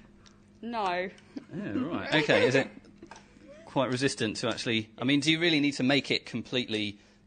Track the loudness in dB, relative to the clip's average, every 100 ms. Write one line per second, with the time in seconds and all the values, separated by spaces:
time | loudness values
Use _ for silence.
0 | -20 -20 -20 -20 -20 -16 -8 -4 -2 -2
1 | -4 -10 -18 -18 -14 -10 -6 -4 -4 -4
2 | 0 0 4 4 6 4 2 -4 -20 -20
3 | -20 -20 -20 -20 -20 -20 -6 -2 0 2
4 | 0 0 -2 -2 -4 -4 -2 -2 -2 -4
5 | 0 2 2 2 2 2 2 2 2 2
6 | 2 -2 -2 -8 -4 -4 -2 -2 -2 -8
7 | -16 -20